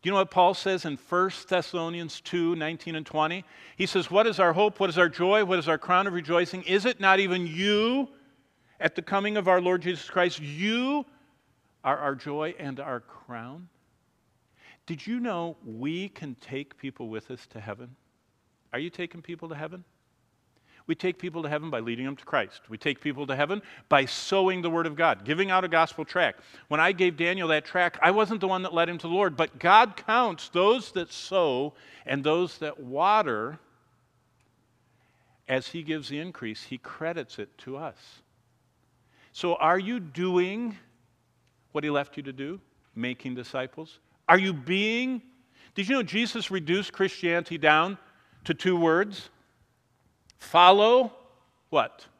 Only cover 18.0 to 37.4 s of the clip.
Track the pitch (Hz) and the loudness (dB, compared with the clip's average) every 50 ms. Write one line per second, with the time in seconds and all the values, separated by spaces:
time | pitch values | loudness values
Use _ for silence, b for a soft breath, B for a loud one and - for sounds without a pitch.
18 | _ _ _ _ _ _ _ _ _ _ _ _ _ _ - 127 151 175 - - | _ _ _ _ _ _ _ _ _ _ _ _ _ _ -8 -6 -6 -8 -8 -10
19 | 180 170 - 170 160 - 175 165 170 165 160 143 156 160 180 180 175 _ _ _ | -10 -10 -10 -18 -14 -14 -14 -14 -12 -14 -10 -10 -10 -12 -12 -16 -20 _ _ _
20 | _ _ _ _ _ _ _ _ _ _ _ b b b b b b - 160 - | _ _ _ _ _ _ _ _ _ _ _ b b b b b b -6 -6 -2
21 | - 185 175 - - 180 156 170 156 147 151 151 156 165 139 117 113 117 117 117 | -2 -4 -4 -4 -10 -10 -8 -8 -6 -4 -4 -4 -4 -6 -8 -6 -4 -6 -6 -6
22 | 127 135 143 - - - - 135 104 92 - - _ - 110 107 - 151 135 - | -6 -8 -10 -12 -8 -2 -2 -2 -2 -2 -10 -20 _ -16 -16 -6 -4 -4 -4 -2
23 | - 147 139 139 147 131 135 135 147 151 196 208 B B B B B _ 151 139 | -6 -6 -6 -6 -6 -6 0 -2 0 -2 -2 -8 B B B B B _ 4 4
24 | 135 127 - - - - 190 196 185 185 185 180 170 165 165 170 165 156 147 147 | 4 2 -6 -8 -4 0 2 2 4 2 0 0 -2 -2 0 0 -2 -2 0 2
25 | 165 160 120 95 98 120 156 170 196 190 185 185 185 175 165 165 165 - - - | 2 2 2 0 -2 -4 -2 -2 0 2 2 0 0 2 2 2 2 2 0 -10
26 | 156 - - 180 170 120 - - B B B B B B 147 151 160 185 196 170 | -10 -4 0 0 0 0 0 -6 B B B B B B 0 2 2 2 2 2
27 | 185 180 165 143 170 175 185 190 175 160 160 151 151 - - 185 175 170 - - | 2 0 2 0 -2 -2 -2 -2 0 0 0 0 0 -2 0 0 0 0 2 4
28 | 156 170 196 214 220 180 226 202 190 190 185 185 185 180 170 165 170 165 175 165 | 4 4 6 4 2 0 0 -4 -2 -2 -2 -2 -2 -2 0 0 0 0 -2 -8
29 | - 165 175 190 202 180 147 123 160 147 - 123 - 170 196 220 247 220 190 - | -6 -2 0 0 0 0 0 -2 -2 -2 -2 -2 4 6 8 8 6 6 0 -10
30 | - - 220 240 247 220 170 - - - - 175 185 208 240 262 202 - - 185 | -4 0 2 2 2 0 -2 -6 -14 -4 0 4 4 4 4 2 0 -6 -6 -8
31 | 170 - - - - - - 190 170 151 127 127 139 151 _ B B B B B | -6 -6 -10 -14 -10 -2 0 2 2 2 2 0 -2 -4 _ B B B B B
32 | B - 135 143 135 151 156 170 180 165 - - 160 151 135 - 139 123 131 143 | B -6 -6 -2 0 0 2 2 0 -2 -4 -10 -10 -10 -10 -12 -14 -8 -2 0
33 | 170 196 214 220 202 143 117 104 110 131 160 - _ _ _ _ _ _ _ _ | 2 4 4 2 2 0 -2 -4 -4 -6 -10 -14 _ _ _ _ _ _ _ _
34 | _ _ _ _ _ _ _ _ _ _ _ _ _ _ _ _ _ _ _ _ | _ _ _ _ _ _ _ _ _ _ _ _ _ _ _ _ _ _ _ _
35 | _ _ _ _ _ _ _ _ _ - 131 131 123 - - 170 156 151 156 156 | _ _ _ _ _ _ _ _ _ -4 -4 -4 -4 -6 -12 -12 -8 -8 -8 -8
36 | 135 117 143 147 165 185 - - 123 110 107 - - - 131 120 - - - - | -8 -10 -10 -10 -10 -12 -12 -10 -10 -10 -10 -12 -12 -14 -14 -14 -14 -16 -12 -8
37 | 156 165 175 170 127 _ - - | -8 -8 -6 -8 -10 _ -12 -14